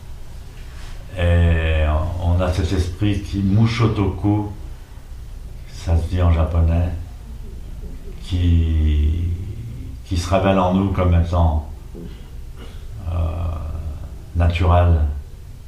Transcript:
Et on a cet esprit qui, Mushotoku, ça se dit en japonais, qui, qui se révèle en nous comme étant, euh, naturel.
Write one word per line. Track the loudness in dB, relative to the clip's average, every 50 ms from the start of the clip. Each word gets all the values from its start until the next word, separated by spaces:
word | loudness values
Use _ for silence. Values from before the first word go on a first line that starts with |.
| -14 -14 -12 -12 -12 -12 -12 -12 -14 -14 -14 -14 -14 -14 -14 -12 -12 -12 -12 -12 -12 -10 -4 0
Et | 2 4 6 6 6 6 4 4 2 2 2 2 2 4 2 2 0 0 -2 -2 0
on | 2 2 4
a | 4 2 2
cet | 2 0 0 2
esprit | 2 0 0 0 0 0 0 0 0 -2
qui, | -4 -2 0
Mushotoku, | 2 4 4 6 4 4 4 2 2 2 2 2 0 0 0 0 2 2 2 2 0 -4 -8 -10 -10 -12 -12 -12 -14 -16 -16 -16 -14 -14 -14 -12 -12 -12 -12 -12 -12 -12 -12 -14 -14 -14 -12
ça | -8 -2 2 2 2
se | 2
dit | 0 0 2 4
en | 4 4
japonais, | 4 2 2 2 2 4 4 4 2 2 0 -2 -6 -8 -10 -12 -14 -14 -14 -12 -12 -12 -12 -12 -12 -12 -12 -12 -10 -10 -10 -10 -10 -12 -12 -12 -10 -8
qui, | -4 0 2 4 4 6 4 4 4 2 2 4 4 4 4 4 2 2 0 0 -2 -2 -4 -6 -8 -8 -10 -10 -10 -10 -10 -10 -10 -10 -12 -8
qui | -4 -4
se | -4 -2 2 2
révèle | 2 4 4 4 4
en | 4 4 4
nous | 2 2 2 2
comme | 2 4 4 6 4
étant, | 4 4 2 2 4 4 2 0 -2 -4 -10 -14 -14 -14 -14 -12 -12 -12 -12 -14 -14 -14 -14 -14 -12 -12 -14 -14 -14 -14 -14 -12 -12 -10 -10 -8 -6 -4 -2
euh, | -2 -2 -2 -2 -2 -4 -4 -4 -6 -6 -6 -6 -6 -6 -6 -8 -8 -10 -10 -12 -12 -12 -6 0
naturel. | 2 4 4 4 4 4 6 6 6 6 6 6 6 4 2 0 -2 -8 -12 -14 -16 -16 -16 -16 -16 -16